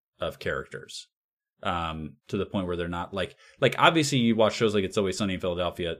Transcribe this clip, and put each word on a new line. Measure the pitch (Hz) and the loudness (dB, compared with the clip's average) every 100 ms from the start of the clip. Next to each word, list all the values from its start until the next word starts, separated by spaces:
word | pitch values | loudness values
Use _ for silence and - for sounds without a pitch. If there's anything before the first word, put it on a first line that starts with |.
| _ - | _ -8
of | 82 - | -8 -6
characters, | - 69 67 - - - - _ _ _ _ - | -6 -6 -6 -14 -14 -16 -16 _ _ _ _ -10
um, | 95 87 82 80 76 - - | -4 -4 -4 -6 -10 -14 -8
to | 104 | -6
the | |
point | 90 101 90 | -2 -4 -2
where | 87 | -4
they're | 85 | -4
not, | 87 - | -6 -6
like, | 98 87 - - - | -6 -8 -10 -16 0
like, | 127 - | 0 6
obviously | 151 165 139 135 | 4 6 2 2
you | 117 110 | 4 6
watch | 107 | 4
shows | - 113 | 4 2
like | 101 | 2
It's | 92 - | 0 0
Always | 98 90 | 0 0
Sunny | 101 | -2
in | 90 | -2
Philadelphia, | 92 87 87 - 85 | -2 -2 -2 -2 -6